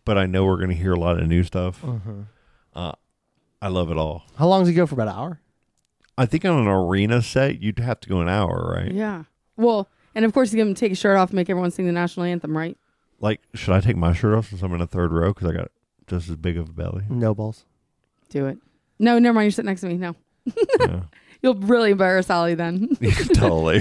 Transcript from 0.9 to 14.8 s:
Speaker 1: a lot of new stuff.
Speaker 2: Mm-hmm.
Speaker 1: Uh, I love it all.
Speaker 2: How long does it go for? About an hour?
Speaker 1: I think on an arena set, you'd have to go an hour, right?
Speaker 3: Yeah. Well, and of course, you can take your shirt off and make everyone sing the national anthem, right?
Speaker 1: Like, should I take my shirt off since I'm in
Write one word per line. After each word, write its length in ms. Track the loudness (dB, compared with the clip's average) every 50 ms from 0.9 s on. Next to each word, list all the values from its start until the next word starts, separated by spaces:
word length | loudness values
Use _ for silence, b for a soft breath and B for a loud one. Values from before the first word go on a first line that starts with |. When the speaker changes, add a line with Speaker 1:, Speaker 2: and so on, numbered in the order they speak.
| 0
Speaker 1:
a 60 | 2
lot 220 | 2 2 2 2
of 80 | 2 2
new 140 | 2 2 2
stuff. 360 | 0 -2 -4 -4 -4 -6 -8 -8
Speaker 2:
Mm-hmm. 400 | -8 -8 -8 -8 -10 -12 -14 -14 -16 _ _ _ _ _ _ _ _ -14
Speaker 1:
Uh, 180 | -12 -12 -12 -12 -14 _ _ _ _ _ _ _ _ _ _ _ _
I 80 | -6 -4
love 220 | -2 -2 -2 -2
it 80 | -2 -2
all. 260 | -2 -4 -6 -10 -14 _ _
Speaker 2:
How 120 | 0 2 2
long 140 | 4 4 4
does 80 | 4
it 20 | 4
go 120 | 2 2
for? 80 | 0 0
About 140 | -4 -4 -4
an 60 | -6
hour? 260 | -8 -10 -10 -12 -14 _ _ _ _ _ _ _ _ _ _ _ _ _ _ _ 0
Speaker 1:
I 80 | 0
think 180 | 0 0 0 0
on 140 | 2 2 2
an 80 | 2 2
arena 540 | 2 2 2 2 2 2 2 2 2 0 0
set, 400 | 0 0 0 0 0 0 -2 -4
you'd 160 | -4 -4 -4
have 220 | -4 -4 -6 -6
to 80 | -6 -4
go 120 | -2 -2
an 80 | 0 0
hour, 460 | 0 0 0 0 -2 -4 -4 -4 -4
right? 160 | -4 -4 -4 -4
Speaker 3:
Yeah. 320 | -4 -6 -6 -6 -10 -12 -16 _ _ _ _ _
Well, 320 | 0 2 2 2 0 -2 -6 _ _ _ _ -2
and 100 | 0 0
of 80 | 2 4
course, 180 | 2 2 2 2
you 100 | 0 0
can 120 | 0 0
take 160 | 0 -2 -2
your 60 | 0
shirt 200 | 0 2 4 4
off 140 | 4 4 2
and 60 | 0
make 120 | -2 -2 0
everyone 220 | -2 -2 -2 -2
sing 160 | -2 -2 -2
the 60 | -2 0
national 340 | 0 -2 -4 -4 -4 -4
anthem, 300 | -4 -4 -4 -4 -4 -4
right? 200 | -4 -4 -6 -10 -14 _ _ _ _ _ _ _ _
Speaker 1:
Like, 200 | -4 -4 -4 -4 _ _ -16
should 180 | -8 -2 0 2
I 60 | 2
take 160 | 2 2 2
my 160 | 2 2 0 0
shirt 220 | 2 2 2 2
off 140 | 0 0 -4
since 120 | -8 -8 -6
I'm 100 | -4 -4
in 60 | -4